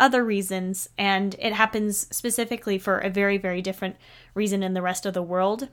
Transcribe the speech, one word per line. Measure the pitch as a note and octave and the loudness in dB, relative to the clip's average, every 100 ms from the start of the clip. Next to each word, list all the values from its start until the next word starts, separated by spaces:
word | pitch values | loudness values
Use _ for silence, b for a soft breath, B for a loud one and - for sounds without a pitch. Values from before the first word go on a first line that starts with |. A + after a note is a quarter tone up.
other | C4+ B3+ | 4 6
reasons, | A#3 G3+ F#3+ F#3+ F#3 F#3+ - - | 2 0 -2 -4 -4 -6 -8 -2
and | G3+ F#3+ G3 F#3+ | 2 2 0 -2
it | A3+ | -2
happens | G#3 A3 A3 G#3+ G3+ - | 2 2 2 -2 -2 -4
specifically | - A#3+ A#3 A3+ A#3 - G3 | -6 -2 -2 -2 -4 -2 -2
for | G3 F#3+ | 0 0
a | G3 | 0
very, | F#3+ G3+ G3 | 2 2 2
very | F#3+ F3+ | 0 -4
different | F#3 F#3+ F#3 - B B B | -4 -4 -6 -8 B B B
reason | G3 G#3 G3 | -4 0 0
in | F#3+ | 0
the | F#3 | -2
rest | F3+ F#3 G3+ | -2 -2 -4
of | |
the | F3+ | -4
world, | F3 F3+ F#3+ G#3+ C4+ | -2 0 2 0 -6